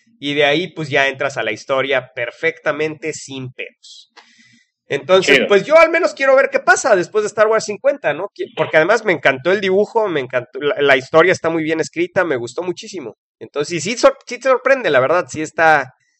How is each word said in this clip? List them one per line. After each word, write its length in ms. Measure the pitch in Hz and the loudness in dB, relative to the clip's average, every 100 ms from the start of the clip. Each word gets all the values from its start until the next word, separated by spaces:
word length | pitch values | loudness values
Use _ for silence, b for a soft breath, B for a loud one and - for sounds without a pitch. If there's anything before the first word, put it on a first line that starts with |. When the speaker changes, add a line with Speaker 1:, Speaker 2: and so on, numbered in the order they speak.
| _ _ | _ _
Speaker 1:
y 140 | 143 | -6
de 140 | 143 143 | 0 2
ahí 220 | 151 180 | 0 -2
pues 200 | 160 151 | -8 -4
ya 200 | 143 139 | 0 0
entras 280 | 131 139 131 | -2 -6 -4
a 60 | |
la 100 | 110 | -6
historia 600 | 110 - 135 135 131 127 | -6 -4 -2 0 -2 -4
perfectamente 960 | - 117 - 165 160 160 143 156 151 160 | -8 -10 -6 -6 -4 -4 -4 -4 -6 -10
sin 400 | 147 - 135 127 | -10 -12 -12 -12
pedos. 640 | 123 92 _ - - - _ b b b b b _ - | -14 -16 _ -20 -20 -20 _ b b b b b _ -8
Entonces, 460 | 143 143 190 185 | -6 2 2 4
Speaker 2:
Chido. 140 | 139 - | 2 4
Speaker 1:
pues 180 | 202 196 | 2 4
yo 100 | 320 | 4
al 140 | 330 | 4
menos 240 | 330 320 | 2 -2
quiero 220 | - 277 269 | 0 2 4
ver 120 | 269 | 2
qué 120 | 269 | 0
pasa 340 | - 381 277 | 2 2 2
después 300 | 196 170 214 | 2 0 -2
de 20 | 208 | -2
Star 220 | - 214 | 0 0
Wars 160 | 220 | 0
cincuenta, 500 | - 202 269 285 165 | -2 -4 -2 -2 -2
¿no? 140 | 147 202 | -4 -6
Qui-, 200 | - 190 - | -10 -8 -6
porque 200 | 156 156 | 0 2
además 280 | 165 226 | 4 2
me 80 | 220 | 0
encantó 380 | 160 143 135 170 | 0 0 0 0
el 100 | 202 | 0
dibujo, 460 | 196 190 208 233 214 | 0 0 0 -2 -2
me 120 | 156 | -2
encantó, 400 | 127 127 117 131 | -4 -6 -6 -6
la, 160 | 143 - | -4 0
la 160 | 143 135 | 2 2
historia 360 | 127 160 175 | 2 2 4
está 180 | 175 165 | 2 -2
muy 140 | 165 | -4
bien 160 | 156 160 | -2 -4
escrita, 440 | 147 160 180 190 | -4 -6 -4 -2
me 120 | 175 127 | -2 -4
gustó 260 | 117 151 | -6 -8
muchísimo. 540 | 180 170 220 190 120 - _ _ | -8 -8 -10 -14 -14 -16 _ _
Entonces, 380 | - 139 147 170 | -10 -8 -6 -6
y 20 | |
sí 180 | 180 240 | -6 0
sor-, 180 | 277 269 | 2 2
sí 140 | - 240 | -6 -6
te 100 | 262 | 0
sorprende, 400 | 247 254 269 196 | 0 2 0 2
la 100 | 135 | 2
verdad, 260 | 131 175 139 | 2 0 -2
sí 140 | 147 | -8
está, 500 | 156 - 160 151 131 _ _ _ | -8 2 4 4 0 _ _ _